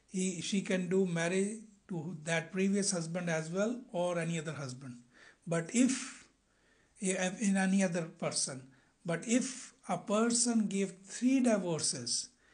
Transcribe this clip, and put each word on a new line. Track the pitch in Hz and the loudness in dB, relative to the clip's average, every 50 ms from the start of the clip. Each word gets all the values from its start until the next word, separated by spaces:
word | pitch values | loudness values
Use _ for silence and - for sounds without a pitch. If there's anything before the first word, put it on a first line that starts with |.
| _ _ | _ _
He, | - 185 185 190 165 165 | -4 -2 -2 0 -2 -4
she | - - 208 190 | -4 0 0 0
can | 185 - 190 185 180 170 | 2 2 0 0 0 2
do | 185 190 190 | 2 2 2
marry | 175 170 165 165 170 185 190 196 208 226 220 - - - _ _ - | 2 2 0 2 2 2 2 0 0 -4 -8 -12 -18 -20 _ _ -8
to | 185 165 139 180 170 151 151 | -6 -6 -6 -6 -10 -8 -4
that | 165 165 160 156 - | 0 0 0 -2 -2
previous | 190 185 190 196 196 202 196 - | 0 0 2 2 2 2 2 0
husband | 190 175 160 165 170 180 175 170 | 0 -2 -2 -2 -4 -4 -2 0
as | 160 160 156 160 | -2 -2 -2 -2
well | 175 190 208 233 240 240 - - | 0 0 0 0 -2 -4 -10 -6
or | - 175 175 180 175 170 | -2 0 0 0 0 -2
any | 160 165 170 160 | -2 -2 -2 -4
other | 147 156 | -4 -6
husband. | 143 139 139 127 127 127 139 127 120 - - _ _ - - - - _ - | -6 -6 -8 -8 -8 -10 -12 -12 -14 -14 -18 _ _ -20 -20 -20 -20 _ -4
But | 170 165 165 160 - - | -2 -2 -2 -2 0 4
if, | 233 262 - - - - - - - - _ _ _ _ _ _ _ _ _ _ _ _ _ _ - | 4 4 4 4 -2 -6 -10 -14 -16 -20 _ _ _ _ _ _ _ _ _ _ _ _ _ _ -6
if | 202 185 190 185 185 185 202 - | -4 -2 0 0 -2 -2 -2 0
in | 220 196 190 | 2 2 4
any | 190 190 190 190 196 | 4 4 4 4 4
other | 190 180 170 180 | 4 4 2 -2
person, | 160 165 - - 170 151 - - - 156 135 131 131 - - _ _ _ _ _ - | -4 -4 -6 -4 -4 -2 0 -2 -4 -4 -6 -10 -12 -16 -20 _ _ _ _ _ -4
but | 165 165 165 - | -4 -4 -2 0
if | 226 233 254 - - - - - - - _ - - | 2 2 2 2 0 -6 -10 -14 -16 -18 _ -6 -4
a | 180 170 | -4 -4
person | - - 202 214 233 233 - - - 240 226 220 202 180 | -2 0 2 2 4 4 4 2 2 4 4 2 2 2
give | 196 196 196 185 - - - | 0 0 -2 -2 -4 -14 -16
three | - - - 233 254 269 269 | -14 -8 0 2 4 4 4
divorces, | 247 240 214 196 180 175 160 147 - - - 131 120 - - - - - _ _ _ _ | 4 4 4 2 2 0 -2 0 0 -2 -2 -4 -4 -4 -4 -4 -6 -8 _ _ _ _